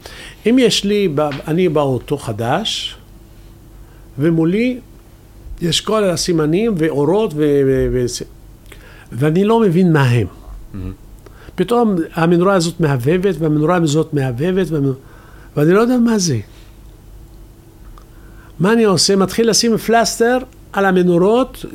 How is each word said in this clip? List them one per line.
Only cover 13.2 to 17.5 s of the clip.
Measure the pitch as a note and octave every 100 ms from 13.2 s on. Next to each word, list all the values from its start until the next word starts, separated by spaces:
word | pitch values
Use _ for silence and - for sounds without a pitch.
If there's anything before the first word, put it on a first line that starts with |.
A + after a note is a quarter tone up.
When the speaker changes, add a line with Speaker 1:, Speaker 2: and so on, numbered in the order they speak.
| G3 D#3
Speaker 1:
והמנורה | D#3+ D3+ D#3 F3+
הזאת | E3 D3+ D#3
מהבהבת, | D3 C3 A#2+ E3+ F#3 E3
והמנ-, | D#3 C#3 C3 - - - - - D3
ואני | D3+
לא | G3
יודע | A#3+ B3
מה | A#3 A3
זה. | F3 A#2 - - - - - - - - - - -